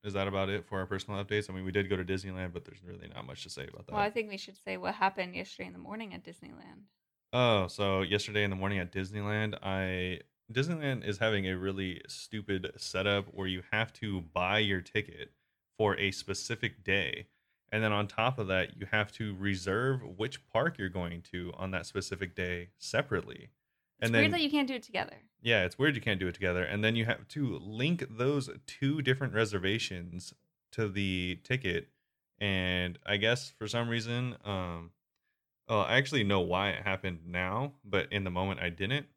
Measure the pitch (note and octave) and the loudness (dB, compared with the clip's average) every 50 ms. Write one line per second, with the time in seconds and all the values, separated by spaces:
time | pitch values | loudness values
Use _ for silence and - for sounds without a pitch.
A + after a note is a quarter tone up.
0 | _ G#2 G2 G2 G2 G2 G2 G2 G2 F#2+ G2 G#2 - - G#2 F#2+ F#2+ F#2 G2 F#2+ | _ -4 -2 0 0 0 2 0 0 0 0 -4 -4 -4 -4 -4 -2 -2 -4 -4
1 | - - G#2 G2 G2+ G2 G#2 G#2+ G#2 - F#2+ F#2 F#2 F#2+ F2+ G2+ G2 F#2+ G2+ F#2 | -4 -4 -4 -6 -4 0 0 -2 -2 -2 -6 -6 -6 0 2 0 2 2 0 -2
2 | F#2 F2 F#2+ F#2+ F#2+ G2 F#2 F#2 F#2 F2+ E2+ F2 - - - - F#2 F2 F#2 F2+ | 0 -2 -2 -2 -2 -6 -6 -6 -6 -6 -6 -10 -12 -12 -20 -20 -18 -16 -16 -14
3 | E2 E2 - - - B1+ C#2 - - F#2 - - C2+ - - - - - - G#3 | -14 -14 -12 -12 -12 -12 -12 -14 -12 -14 -10 -12 -12 -12 -12 -16 -14 -6 -2 -2
4 | G3+ G#3 G#3+ A#3+ A3 G#3+ G3 G3 - - G3 - - G3 F#3+ F#3 F3+ F#3 F#3+ - | -2 0 0 -4 -6 -6 -8 -12 -12 -14 -18 -16 -10 -8 -8 -4 -4 -6 -2 2
5 | F#3+ F#3+ F#3+ G3 F#3 F3+ F3+ F3 F3+ - - - F#3 F3+ F3+ F3+ F3 - G3+ A3 | 2 2 2 0 -6 -6 -6 -10 -10 -10 -10 -12 -12 -12 -12 -16 -14 -12 -12 -12
6 | A3+ G3+ F#3 F#3+ F#3 E3+ E3+ - - - - - F3 E3+ - - G3+ _ _ _ | -10 -12 -12 -14 -14 -16 -18 -16 -18 -18 -18 -18 -20 -20 -20 -20 -20 _ _ _
7 | _ _ _ _ _ _ - B2 B2 A#2+ A2+ G2+ F#2 F2 - - G#2 G2 F#2+ F#2+ | _ _ _ _ _ _ 2 4 6 8 6 6 4 2 0 2 2 4 4 4
8 | F#2+ E2+ G2+ G2+ - - G#2 G#2 G#2 G2+ F#2+ F#2 F#2+ G2 G2+ F#2+ F2+ F2 - G2 | 4 4 2 2 2 2 2 2 2 2 2 0 0 0 0 0 -2 -2 -4 -4
9 | F#2+ F#2 G#2 G#2+ G2+ G#2 G#2 G#2+ G#2+ G#2+ G2+ - - G2 F#2+ F#2+ F#2+ F#2 F#2 F#2 | -4 -4 -4 -4 -2 0 0 0 0 0 -2 -4 -4 -2 0 0 0 0 0 0
10 | F2+ F2+ F#2 D#2 - _ _ _ _ _ A2+ B2 C#3 E3 F3 D#3+ D3+ C#3 C3 A2+ | -2 -2 -4 -6 -10 _ _ _ _ _ -2 -2 0 0 -2 -2 -2 -2 -2 -2
11 | - - G#2 G2 A#2 A2 A2 G2+ F#2+ F#2 F#2 F2+ F#2 G2 F#2+ F#2+ F#2+ F#2 F2 - | -2 -4 -2 2 2 2 4 2 2 0 0 0 0 -2 -2 -2 -2 -4 -4 -6
12 | - - - - - - - G#2+ G2+ - G2 F#2+ F2+ - - - - - - F#2+ | -10 -14 -14 -14 -14 -8 -8 -8 -2 0 0 0 0 -4 -8 -8 -10 -4 -2 2
13 | G2 G2+ G2+ G2+ G2 - - G2 F#2+ F#2+ F#2 F#2 F2+ - - G#2+ A2+ - - - | 4 4 4 4 2 -2 -6 -6 -2 -2 -2 -4 -4 -2 0 0 0 0 -2 -8
14 | - G#2+ G2 F#2 E2+ D#2+ _ F2+ F2+ F#2 G2+ G#2+ G#2+ G2+ G2 F#2 F2 - _ A2 | -6 -4 -4 -4 -6 -2 _ 0 2 4 4 4 4 4 2 0 0 0 _ -2
15 | G#2 - E2 - C2 - _ _ _ _ _ _ _ _ _ _ G#2+ G#2 G2 - | -2 -2 -8 -14 -14 -14 _ _ _ _ _ _ _ _ _ _ 4 4 6 6
16 | G2+ G2 F#2+ - - - G2 - - - A#2 - - A2+ - - - - F#2+ G2 | 4 2 2 0 -4 -4 -4 -4 -2 -4 -4 -2 -2 -4 -4 -4 0 4 4 4
17 | F2+ C2+ - - - _ _ _ _ _ _ _ _ _ - A2 A2 G#2+ G#2 G2+ | 4 2 -2 -4 -8 _ _ _ _ _ _ _ _ _ 0 2 2 4 4 2
18 | G#2 G2+ - - A2 B2+ B2+ C3 A2 F#2 F#2+ F#2 F2+ - - - G2 - - G#2+ | 0 0 0 2 2 2 2 0 0 2 2 2 2 0 -2 -12 -6 0 2 2
19 | G#2 G2+ - - A2 G#2+ G2+ F#2 G2 G2+ G2 F#2 F2 G2 F#2+ A2 B2 C3 C3+ C3 | 2 2 -2 -6 -6 -4 -4 -2 0 0 0 2 0 0 0 2 2 2 0 -2
20 | - - F2+ F#2 G#2+ B2 - - _ _ _ A2+ C3+ E3 E3+ - G2+ F#2 F2 F#2+ | -4 -8 -4 -4 -4 -4 -4 -10 _ _ _ 2 2 2 0 0 -4 -4 -2 -2
21 | F2 E2+ E2+ E2+ F2 - - F2+ F2 F2 E2+ - F#2 F#2+ F#2 F2+ E2 - - G2+ | -4 -4 -6 -8 -10 -8 -8 -6 -6 -6 -8 -6 -6 -4 -4 -4 -4 -4 -4 -4
22 | F#2+ - G2 F2 G2 F2+ - - F#2 F2+ F2+ F2 F2 F2+ _ _ - - - - | -4 -4 -6 -6 -6 -6 -4 -4 -2 -2 -2 -4 -6 -12 _ _ -12 -2 -2 -2
23 | - - A2 F2+ - - - - - - _ _ _ _ _ _ _ _ _ _ | 0 2 0 -2 -2 -4 -12 -16 -16 -20 _ _ _ _ _ _ _ _ _ _
24 | - A#2 A#2 A2+ - - - F4 D#4 C#4+ D4 D4 C#4 B3+ C4+ B3 - - A3+ F#3 | -2 4 6 6 6 6 4 2 2 2 2 2 2 0 -2 -6 -8 -6 -4 -4
25 | - - - - - _ _ _ - A#2 A#2 G#2 F2+ F#2 - - C3 D#3 D3 A#2 | -4 -4 -8 -20 -20 _ _ _ 2 4 4 4 4 2 0 2 2 2 2 2
26 | - A#2 G#2 F2+ F#2 F2+ E2+ - F#2+ F#2 F2 F2+ F#2 - G2 G#2 G#2+ A2 A#2 A#2 | 0 0 0 2 0 -2 -2 0 0 2 2 2 0 0 0 2 2 2 4 2
27 | A2 A2+ A#2+ - - - - D3+ C#3+ B2 F#2 C#2 D2+ G2 G#2+ A2 B2+ D3+ F3 E3+ | 2 2 0 -2 -4 -10 -4 -2 0 0 -2 -4 -6 -8 -4 0 2 2 2 0
28 | - - A2+ A2 B2 C3+ D3 C#3+ C3 - - - _ - - - C#3 C3+ D3 D#3 | 0 -6 -2 0 2 2 2 2 0 -2 -8 -14 _ -16 -8 -2 0 2 2 2
29 | C3+ A#2+ C3 C3 C#3 B2 F2+ G#2+ A2+ G#2 G2+ G2 F2 F#2+ G2+ A2+ - - F#2+ F2+ | 4 4 4 4 2 0 4 2 2 4 2 0 2 2 2 2 0 -4 -6 -6
30 | E2+ F2 E2+ E2+ - - - _ _ _ _ _ _ _ - - A2+ G#2 F#2 G2+ | -8 -8 -10 -10 -12 -12 -16 _ _ _ _ _ _ _ -4 -2 -2 0 0 0
31 | G2+ F#2+ F#2 F2+ F2+ F2+ F2+ E2+ _ - B2 C3 C3 F#2+ E2+ E2 - _ _ _ | 0 2 2 2 0 0 -4 -6 _ -2 -2 0 0 0 0 0 -2 _ _ _
32 | _ _ _ _ _ _ _ _ G#2 G2+ G2 F#2+ F#2 F2+ F2+ F2+ F2+ F2+ F2 - | _ _ _ _ _ _ _ _ 0 2 2 2 2 2 2 2 0 -2 -4 -6
33 | _ - G#2 G2+ G#2 A2 A#2+ B2+ - - - _ A2 G#2+ - A#2+ A#2 A#2 A#2 A#2 | _ 0 0 2 4 4 2 2 -2 -10 -10 _ -8 -4 -2 -2 0 0 0 -2
34 | A2 A#2 A#2+ A#2+ B2 B2+ A#2+ - - G2+ G2+ F#2+ F#2 F2 E2+ E2+ E2+ E2+ _ _ | -2 -2 -2 -2 -2 -2 -4 -8 -6 -4 -2 -2 -2 -4 -6 -8 -10 -12 _ _
35 | _ _ _ _ _ _ _ _ _ _ _ _ _ - A2+ G#2+ G2 - A2+ B2+ | _ _ _ _ _ _ _ _ _ _ _ _ _ 2 2 4 4 6 6 4
36 | C#3 C3+ D#3 C3+ G#2+ G2 G2+ G2 F2+ F2 F2 F#2 G2 G2+ E2+ - G2+ G2+ F#2+ F#2+ | 4 4 2 2 4 4 4 4 4 4 2 2 2 2 0 -2 -2 -2 -2 -2
37 | - F#2+ F2 D#2+ D#2+ E2+ F2 F2+ F#2 F#2 G2 A2+ C3+ C#3+ C3+ _ _ G#2 G2 F#2+ | -2 -6 -6 -6 -10 -6 -2 -2 0 0 0 -2 -2 -4 -6 _ _ 0 2 2
38 | - - - G2+ G2 F#2 F2+ F2+ F#2 F#2+ F#2+ - F2+ F2 E2+ E2 G2 G2 C3 D3 | 2 2 0 0 0 0 0 0 0 0 0 0 -2 -4 -2 -2 -2 0 0 -2
39 | C#3+ - _ | -4 -8 _